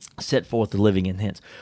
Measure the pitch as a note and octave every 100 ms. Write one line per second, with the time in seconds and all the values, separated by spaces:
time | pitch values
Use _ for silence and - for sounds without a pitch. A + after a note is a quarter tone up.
0 | - - - C3 - A#2 G#2+ G2 G#2+ F#2+
1 | F#2+ F#2 G#2 F2+ - -